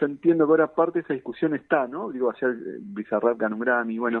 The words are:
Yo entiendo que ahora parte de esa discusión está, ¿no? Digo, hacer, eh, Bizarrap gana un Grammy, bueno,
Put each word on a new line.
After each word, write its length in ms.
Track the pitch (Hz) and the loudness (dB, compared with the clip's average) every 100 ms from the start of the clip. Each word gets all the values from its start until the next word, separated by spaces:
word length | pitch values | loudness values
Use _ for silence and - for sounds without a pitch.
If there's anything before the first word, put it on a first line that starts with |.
Yo 60 | 147 | -2
entiendo 400 | 143 165 165 151 | 0 2 4 6
que 40 | |
ahora 200 | 160 156 | 4 4
parte 240 | - 165 170 | 2 0 0
de 60 | |
esa 100 | 165 | -4
discusión 400 | 139 - 170 160 | -6 -6 -4 -2
está, 340 | 147 - 156 123 | -2 0 0 0
¿no? 220 | 147 214 | -6 -8
Digo, 200 | 131 123 | -2 -2
hacer, 180 | 107 131 | 0 -2
eh, 280 | 117 90 65 | -2 -8 -12
Bizarrap 560 | 101 101 104 104 113 117 | -12 -12 -4 0 2 2
gana 160 | 110 | -2
un 80 | 107 | -2
Grammy, 380 | 120 123 113 113 | 0 0 0 -2
bueno, 200 | 120 117 | -2 -2